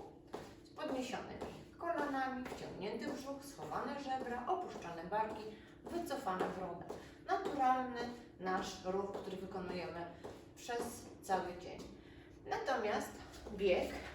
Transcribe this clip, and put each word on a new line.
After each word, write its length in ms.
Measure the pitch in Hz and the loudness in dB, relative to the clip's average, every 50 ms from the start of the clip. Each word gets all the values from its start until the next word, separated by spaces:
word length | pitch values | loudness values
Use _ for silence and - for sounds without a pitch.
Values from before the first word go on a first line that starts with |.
| - - - - - - - - - - - - - | -2 -6 -12 -16 -14 -10 -8 -8 -8 -10 -12 -16 -16
z 60 | - | -12
podniesionymi 840 | - - 311 294 269 262 254 - - - - - - - - - - - - - - - | -6 -2 0 0 2 2 0 0 0 -2 -2 -4 -6 -6 -6 -6 -6 -10 -12 -14 -10 -2
kolanami, 640 | 339 339 339 302 285 285 269 269 262 262 254 254 254 | 0 2 4 4 4 4 4 2 2 2 0 0 -2
wciągnięty 640 | 254 - - - - - - 185 214 226 226 - 302 | -4 -4 -6 -6 -6 -4 -2 -2 -2 -2 -2 -2 -2
brzuch, 360 | 262 254 262 277 277 - - | -2 -2 -2 -4 -4 -6 -6
schowane 480 | - - - - - 151 - 240 254 285 285 277 | -10 -10 -8 -4 -2 -2 0 0 0 -2 -2 0
żebra, 420 | 262 262 262 247 240 233 247 - | 0 0 0 0 0 -2 0 2
opuszczone 580 | - 370 - - 208 214 202 185 175 170 165 170 180 | 2 2 2 2 -2 -4 -6 -6 -6 -6 -4 -2 2
barki, 320 | 202 214 220 220 - - - 427 - - - - - - - | 4 4 4 2 0 -4 -6 -8 -8 -10 -14 -16 -16 -12 -6
wycofane 600 | - - 339 330 285 277 - - 190 185 - - 185 | -2 -2 0 0 0 -2 0 0 2 2 2 2 2
w 100 | - 190 | 0 -2
rąbę. 260 | 185 180 - - - - - - - - - - - | -2 -4 -4 -6 -6 -8 -8 -8 -10 -12 -14 -6 0
Naturalny 720 | - 381 392 392 392 294 277 262 254 254 254 254 247 240 240 240 240 - - - - - - | 2 4 4 4 2 4 6 8 8 8 8 6 2 0 0 -2 -2 -4 -6 -10 -14 -10 -4
nasz 440 | 180 185 185 196 202 - - - 180 | 0 2 4 4 2 0 -4 -2 0
ruch, 280 | 185 185 196 202 - | 2 2 2 2 2
który 240 | - 196 - 190 185 | -2 -4 -4 -4 -4
wykonujemy 720 | 185 190 185 190 190 180 185 185 180 165 160 165 170 170 170 - - - 127 - - - - - | -4 -4 -4 -2 -2 -2 0 0 0 -2 -2 -2 -4 -4 -6 -6 -8 -8 -10 -10 -10 -14 -16 -14
przez 280 | - - - 233 233 240 240 - - - - - - | -10 -4 0 0 0 0 0 -4 -6 -10 -12 -12 -6
cały 260 | - - 190 185 175 175 - - | 2 4 4 4 4 2 -4 -6
dzień. 160 | - - - - - - - - - - - - - - - - - - | -6 -8 -8 -8 -8 -10 -10 -12 -14 -14 -14 -14 -16 -16 -16 -8 -2 0
Natomiast 640 | - 453 - - 254 233 214 208 208 - - - - - - - - - - - 214 | 0 2 4 4 4 4 6 4 4 4 2 0 -6 -10 -12 -12 -12 -10 -8 -6 2
bieg 360 | 185 202 190 170 - - - - - - - | 6 8 10 10 8 6 2 0 -4 -6 -6